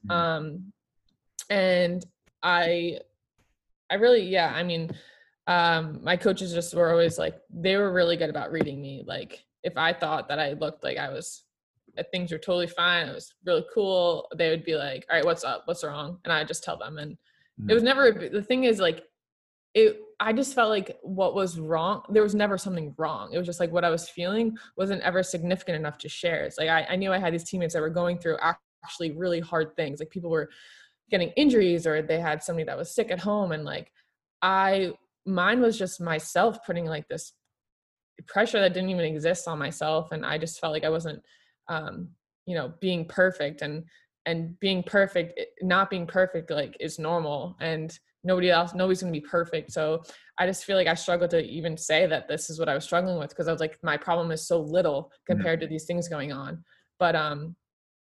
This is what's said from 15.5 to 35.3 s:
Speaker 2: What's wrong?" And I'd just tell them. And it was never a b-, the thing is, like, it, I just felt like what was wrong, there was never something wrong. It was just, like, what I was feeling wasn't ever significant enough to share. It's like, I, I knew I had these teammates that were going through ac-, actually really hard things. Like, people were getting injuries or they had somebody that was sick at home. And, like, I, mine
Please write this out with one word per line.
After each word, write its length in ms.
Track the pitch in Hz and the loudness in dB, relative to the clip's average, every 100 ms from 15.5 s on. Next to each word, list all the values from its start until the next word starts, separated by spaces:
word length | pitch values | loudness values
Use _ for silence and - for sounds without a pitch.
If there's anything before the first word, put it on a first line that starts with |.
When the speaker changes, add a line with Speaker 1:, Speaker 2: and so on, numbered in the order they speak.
| 123 - | -4 -4
Speaker 2:
What's 180 | 170 | -6
wrong?" 360 | 151 143 147 180 | -6 -6 -8 -8
And 80 | 170 | -2
I'd 160 | 156 156 | -2 -2
just 160 | 165 | -6
tell 140 | - - | -8 -8
them. 220 | 113 151 | -8 -12
And 180 | 147 - _ _ _ - 104 | -12 -14 _ _ _ -6 2
it 60 | |
was 100 | 226 | 4
never 240 | 233 269 269 | 6 6 6
a 60 | |
b-, 160 | 190 170 | 4 0
the 140 | 208 | -4
thing 200 | 202 254 | 0 2
is, 160 | 254 214 | 2 4
like, 240 | 180 160 - _ _ _ _ _ _ | 2 0 -6 _ _ _ _ _ _
it, 280 | 214 220 214 - - | 6 6 4 -6 -4
I 140 | 214 | 0
just 200 | 226 269 | 0 0
felt 160 | - 220 | 2 2
like 300 | 214 196 - | 2 -2 -8
what 320 | - 190 185 | -6 0 0
was 260 | 196 190 165 | 2 -2 -4
wrong, 440 | 156 160 170 208 - | -2 0 0 -2 2
there 140 | 214 | 4
was 120 | 208 208 | 4 4
never 220 | 208 190 | 2 0
something 360 | 196 175 151 143 | -4 -6 -6 -4
wrong. 340 | 160 135 104 | -4 -4 -4
It 40 | 165 | -4
was 100 | 175 | -4
just, 120 | 170 | -2
like, 120 | 175 | 0
what 140 | 170 170 | 2 2
I 40 | |
was 200 | 165 170 | 2 -2
feeling 480 | - 175 214 226 220 - - | -6 -2 0 0 -2 -8 -4
wasn't 260 | 196 190 | -2 -2
ever 220 | - 180 | 0 0
significant 540 | 180 180 170 180 - 151 | 0 -2 -2 -2 -2 -4
enough 200 | 156 151 | -4 -8
to 100 | 147 | -12
share. 340 | - 170 156 | -4 -2 -2
It's 140 | 143 - | -4 -2
like, 120 | 160 | 0
I, 160 | 160 151 | 2 0
I 60 | 185 | -2
knew 160 | 196 | 0
I 60 | 185 | 0
had 140 | 180 | 0
these 100 | 165 | -2
teammates 300 | 165 190 165 | -4 -4 -2
that 80 | 170 | 0
were 80 | 156 | -2
going 300 | 165 175 175 | 0 0 -2
through 180 | 170 156 | -2 0
ac-, 140 | 165 185 _ _ | 0 -2 _ _
actually 280 | - - 165 | -16 -8 -6
really 280 | 151 180 170 | -4 -2 -2
hard 360 | 165 170 160 - | 0 -2 -2 -2
things. 240 | 156 143 | -4 -6
Like, 100 | 160 | -10
people 200 | 190 170 | -8 -2
were 200 | 160 147 - - - - _ _ | -2 -2 -8 -20 -20 -20 _ _
getting 200 | 196 170 - | 0 0 4
injuries 500 | 294 240 185 170 165 | 6 6 6 4 2
or 140 | 156 | 0
they 180 | 156 160 | 0 0
had 240 | 165 156 | 0 -2
somebody 220 | - 165 156 | -4 -4 -4
that 120 | 135 | -6
was 160 | 165 | -6
sick 180 | - - | -2 -2
at 80 | 180 | -2
home. 320 | 190 208 190 | -2 0 0
And, 120 | 156 | -2
like, 280 | 147 156 165 _ _ _ _ _ | -6 -8 -10 _ _ _ _ _
I, 520 | 185 190 190 196 185 - _ _ | 2 4 4 4 0 -4 _ _
mine 360 | - | -4